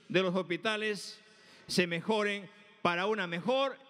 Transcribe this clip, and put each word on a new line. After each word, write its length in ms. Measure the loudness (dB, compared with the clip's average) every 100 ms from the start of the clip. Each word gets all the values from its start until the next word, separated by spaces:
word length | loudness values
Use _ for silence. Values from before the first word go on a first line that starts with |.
| 0
de 120 | 2
los 140 | 4
hospitales 840 | 2 -2 -2 -2 -2 -2 -4 -8 -14 -20 -20 -20 -20 -2
se 180 | 0 2
mejoren 640 | 0 0 0 0 -2 -8 -18 -20 -2
para 240 | 0 2 0
una 220 | 0 -2
mejor 500 | -2 0 2 0 -2